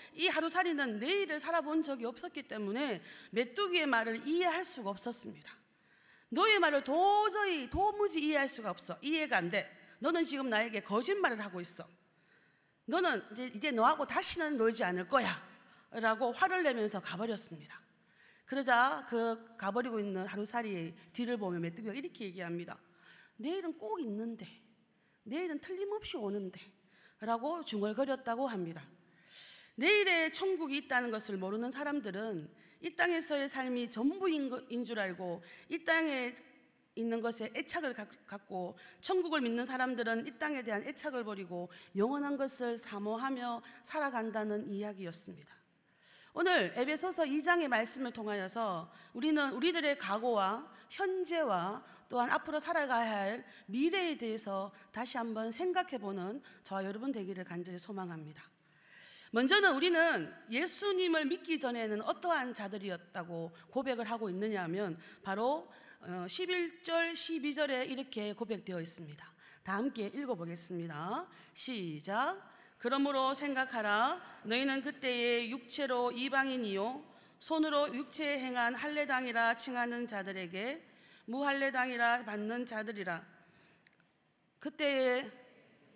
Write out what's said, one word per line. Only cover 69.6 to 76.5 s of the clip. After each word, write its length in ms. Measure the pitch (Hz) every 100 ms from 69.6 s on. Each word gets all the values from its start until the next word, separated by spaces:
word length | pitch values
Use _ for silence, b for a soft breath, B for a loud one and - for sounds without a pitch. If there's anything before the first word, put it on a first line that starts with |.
다 120 | -
함께 320 | 196 269 269 202
읽어보겠습니다. 1200 | 185 185 165 170 170 - 175 170 147 170 254 370 B B
시작. 1000 | - - 240 175 151 165 208 277 392 B B B -
"그러므로 540 | 240 269 277 269 262
생각하라. 840 | 277 285 262 262 240 214 208 254 359 B B
너희는 380 | - 233 277 269
그때의 680 | 269 285 262 240 240 240 233
육체로 600 | 254 - - 269 247 247
이방인이요 920 | 247 269 269 269